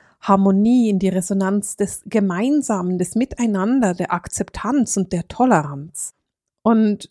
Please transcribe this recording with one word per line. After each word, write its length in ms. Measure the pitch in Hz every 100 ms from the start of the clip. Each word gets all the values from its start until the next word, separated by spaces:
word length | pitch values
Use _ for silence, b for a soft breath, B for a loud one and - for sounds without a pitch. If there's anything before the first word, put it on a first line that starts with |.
| B B
Harmonie, 680 | - 196 196 190 220 247 226
in 100 | 196
die 120 | 190
Resonanz 680 | 185 180 196 190 202 - -
des 260 | 202 - -
Gemeinsamen, 920 | 220 196 175 247 302 262 202 180 180
des 160 | 185
Miteinander, 760 | 220 262 - 233 196 202 269 214
der 200 | 180 180
Akzeptanz 840 | 175 - - - - - 285 226 202
und 160 | 180
der 160 | 175 -
Toleranz? 880 | - 254 185 147 143 156 - - - _ _ _ _
Und 460 | 220 226 214 202 -